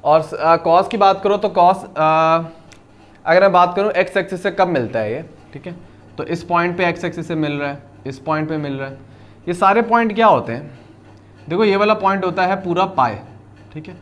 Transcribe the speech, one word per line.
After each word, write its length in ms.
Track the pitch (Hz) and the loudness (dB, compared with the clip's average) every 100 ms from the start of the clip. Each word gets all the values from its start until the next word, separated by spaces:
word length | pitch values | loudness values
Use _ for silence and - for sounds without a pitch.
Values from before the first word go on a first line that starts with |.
| - | 4
और 160 | 160 | 2
स-, 120 | 156 | 2
अ, 300 | 147 160 165 | -2 2 2
cos 240 | 170 170 190 | 4 2 2
की 100 | 226 | 2
बात 240 | 196 190 | 2 2
करो 140 | 196 202 | 0 0
तो 120 | 208 | 0
cos, 280 | 175 175 185 | 4 4 4
अ, 600 | - - 156 160 160 165 165 - - - _ _ - - - | -4 -2 2 2 2 0 -2 -14 -20 -20 _ _ -20 -12 2
अगर 160 | 175 | 4
मैं 100 | 196 | 6
बात 240 | 180 175 180 | 4 2 2
करूँ 160 | 208 | -2
एक्स 260 | 180 185 196 | 0 -2 -2
एक्सिस 260 | 190 185 | -4 -6
से 80 | 196 | -6
कब 160 | 180 180 | -2 0
मिलता 320 | 156 113 113 | 0 -2 -4
है 140 | 107 | -4
ये, 120 | 127 165 - - | -6 -10 -20 -20
ठीक 140 | 139 175 | -18 -16
है, 80 | 175 - - - - | -16 -20 -20 -20 -12
तो 60 | |
इस 200 | - 170 | -8 -8
पॉइंट 340 | 170 175 175 175 | -2 0 0 0
पे 80 | 175 | -2
एक्स 200 | 170 175 | -2 -8
एक्सिस 220 | 170 160 | -8 -8
से 80 | 160 | -4
मिल 160 | 151 | -4
रहा 180 | 143 143 | -4 -6
है, 140 | 143 - - 135 | -8 -16 -16 -14
इस 140 | 135 | -12
पॉइंट 300 | - 156 156 | -4 -4 -4
पे 80 | 156 | -6
मिल 160 | 143 | -6
रहा 160 | 135 135 | -8 -10
है। 80 | 135 - - - - - | -14 -20 -20 -20 -14 -8
ये 60 | |
सारे 280 | 175 190 208 | 0 2 2
पॉइंट 340 | 233 233 226 208 | 2 0 0 2
क्या 120 | 220 | 4
होते 260 | 147 110 | 4 0
हैं? 260 | 117 151 - - - - - - - - | -10 -12 -20 -20 -20 -20 -20 -20 -20 -6
देखो 140 | 175 | 0
ये 120 | 220 196 | 2 2
वाला 180 | 208 | 2
पॉइंट 320 | 214 190 196 185 | 2 0 0 -2
होता 200 | 180 180 | 0 0
है 100 | 190 | -2
पूरा 300 | 190 170 185 | -2 -2 0
पाई, 300 | 170 123 101 - - - - - | 0 -2 -2 -14 -20 -20 -20 -18
ठीक 140 | 156 165 | -18 -16
है 80 | 170 | -20